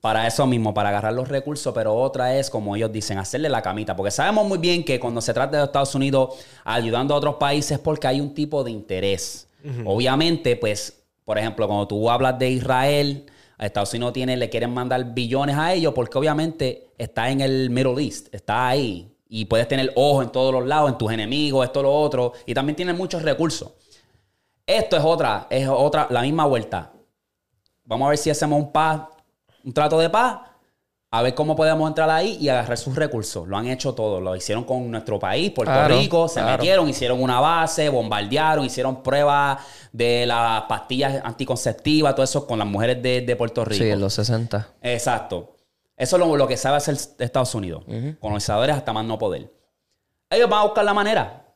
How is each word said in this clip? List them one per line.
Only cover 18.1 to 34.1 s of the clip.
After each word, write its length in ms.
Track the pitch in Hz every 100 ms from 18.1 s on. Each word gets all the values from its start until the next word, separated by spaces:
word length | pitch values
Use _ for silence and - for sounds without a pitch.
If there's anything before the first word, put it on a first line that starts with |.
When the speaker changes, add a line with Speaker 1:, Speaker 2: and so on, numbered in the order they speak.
| - -
Speaker 1:
está 360 | 101 - 107 127
ahí. 440 | 135 127 87 92 _ _
Y 180 | 110 104
puedes 200 | 113 117
tener 260 | 135 131 -
ojo 260 | 143 139
en 80 | 123
todos 220 | 127 131
los 120 | 131
lados, 260 | 123 151 147
en 40 | 123
tus 120 | 107
enemigos, 540 | 113 104 139 147 135 123
esto, 160 | 139
lo 100 | 139
otro. 420 | 147 151 131 123 - -
Y 80 |
también 220 | 117 139 151
tienen 200 | 180 175
muchos 260 | 180 175
recursos. 500 | 160 135 160 - - _ _ _ _ _ _ _ _ _ -
Esto 300 | 214 - 175
es 60 |
otra, 420 | 151 170 131 104 -
es 160 | 127 135
otra, 380 | 131 143 151 143
la 120 | 123
misma 240 | 127 160 147
vuelta. 460 | 127 107 92 80 - _ _ _ _ _ _ _ _
Vamos 220 | _ 110 139
a 40 |
ver 80 | 147
si 120 | 156
hacemos 300 | 147 151 147
un 100 | 143
paz, 300 | 156 160 156 151 - _ _ _ _
un 80 | 131
trato 260 | 123 147 160
de 120 | 165
paz, 300 | 208 247 - - _ _ _ _ _ _
a 120 | 113
ver 120 | 123
cómo 220 | 127 156 156
podemos 320 | 156 160 156
entrar 220 | 156 160
ahí 260 | 160 190 220
y 120 | 143
agarrar 260 | 127 117 120
sus 180 | -
recursos. 540 | 131 156 120 101 101 85
Lo 80 | 98
han 100 | 120
hecho 260 | 127 139
todo. 260 | 120 110